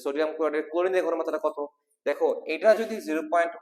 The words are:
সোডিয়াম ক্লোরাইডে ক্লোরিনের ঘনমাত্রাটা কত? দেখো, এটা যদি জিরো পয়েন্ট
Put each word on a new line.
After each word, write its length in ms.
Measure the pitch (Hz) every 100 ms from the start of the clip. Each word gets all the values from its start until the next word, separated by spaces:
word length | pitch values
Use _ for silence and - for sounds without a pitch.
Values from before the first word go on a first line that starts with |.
সোডিয়াম 260 | 143 143 156
ক্লোরাইডে 260 | 156 156 151 156
ক্লোরিনের 320 | 170 185 185 165
ঘনমাত্রাটা 340 | 165 165 156 151
কত? 100 | 147 143 _ _ _ -
দেখো, 200 | 185 156 - -
এটা 160 | 160 208 220
যদি 140 | 220 214 151
জিরো 140 | 156 156
পয়েন্ট 220 | 170 170 -